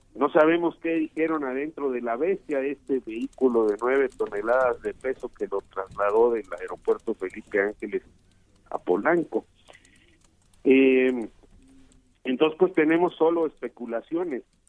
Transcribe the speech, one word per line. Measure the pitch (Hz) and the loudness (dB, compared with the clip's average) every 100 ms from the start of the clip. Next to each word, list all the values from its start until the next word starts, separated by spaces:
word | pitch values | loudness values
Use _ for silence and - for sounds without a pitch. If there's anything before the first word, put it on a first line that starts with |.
| _ | _
no | 113 139 | -4 2
sabemos | 170 156 170 165 - | 4 4 4 0 -4
qué | 165 165 | -4 -4
dijeron | 156 160 160 156 135 | -4 -4 -2 -2 -4
adentro | 127 151 143 143 | -6 -8 -6 -4
de | 123 | -4
la | 120 117 | -4 -2
Bestia, | 170 196 - 139 | -2 -4 -4 -4
este | 139 139 - 135 | -4 -6 -4 -4
vehículo | 113 113 135 - 127 117 110 | -4 -8 -8 0 2 4 2
de | 101 | 0
nueve | 120 139 127 | 0 0 0
toneladas | - 107 104 110 127 127 117 | -4 -6 -4 0 2 2 -2
de | 107 | -8
peso | - 131 127 123 | -6 -8 -8 -10
que | - 101 | -10 -6
lo | 98 - | -6 -6
trasladó | - 95 95 101 110 120 | -10 -10 -4 0 4 2
del | 117 - 87 | 0 -6 -12
aeropuerto | 92 90 - 107 - 107 | -12 -6 -4 -2 -4 -8
Felipe | 92 - - 101 | -8 -10 -4 -2
Ángeles | 101 107 107 98 - _ _ _ _ _ - | -2 -4 -6 -8 -8 _ _ _ _ _ -12
a | - | -6
Polanco. | - 92 127 170 156 - - _ - - _ _ _ _ _ _ _ _ 139 | -2 0 2 0 -2 -6 -8 _ -20 -20 _ _ _ _ _ _ _ _ 4
Eh, | 131 131 131 127 123 107 - _ - - - - _ _ _ 131 | 6 6 4 2 0 -6 -14 _ -20 -20 -20 -20 _ _ _ -6
entonces, | 127 156 156 | 0 0 4
pues | 185 | 2
tenemos | 170 151 170 175 - | 4 2 4 2 2
solo | 160 170 156 | 2 2 -2
especulaciones | - 123 - 117 113 - 165 180 120 - _ | -6 -12 -10 -8 -8 -6 -6 -4 -8 -10 _